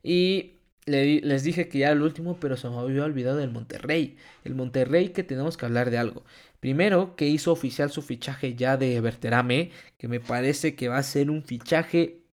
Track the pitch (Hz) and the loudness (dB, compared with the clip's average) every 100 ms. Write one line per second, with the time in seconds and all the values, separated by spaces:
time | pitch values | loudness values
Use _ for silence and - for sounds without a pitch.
0 | - 180 180 190 - _ _ _ - 139 | 2 2 2 0 -4 _ _ _ -2 2
1 | 139 147 147 139 139 170 170 139 143 147 | 4 2 2 0 0 -2 -2 0 2 4
2 | 151 156 165 170 143 127 123 120 127 135 | 2 -2 -8 -4 -4 -4 -6 -4 -2 -2
3 | 151 139 123 143 131 117 117 - 135 160 | -2 -2 -2 -2 -4 -6 -10 -10 -2 0
4 | 135 - - - - 131 127 131 127 165 | -2 -6 -20 -16 -8 -6 -2 0 2 2
5 | 185 180 180 131 151 165 120 120 123 117 | 2 -2 -4 -4 -4 -4 -2 0 2 0
6 | 117 - - - - _ 127 139 202 185 | -2 -6 -18 -20 -20 _ -2 2 4 4
7 | 185 - 147 151 170 165 131 120 143 151 | 2 0 2 2 2 2 0 -2 -2 -2
8 | 139 120 - 131 131 120 127 131 131 120 | -8 -8 -8 -6 -6 0 2 2 2 2
9 | 113 113 117 120 123 127 170 - - _ | 0 -2 0 2 2 0 0 -8 -20 _
10 | 117 120 120 123 131 - 156 147 123 127 | -6 -6 -2 0 0 0 -2 -2 -2 -2
11 | 135 143 143 156 - 120 - 160 165 170 | 0 0 0 0 -4 -10 0 0 2 2
12 | 165 - _ | 0 -4 _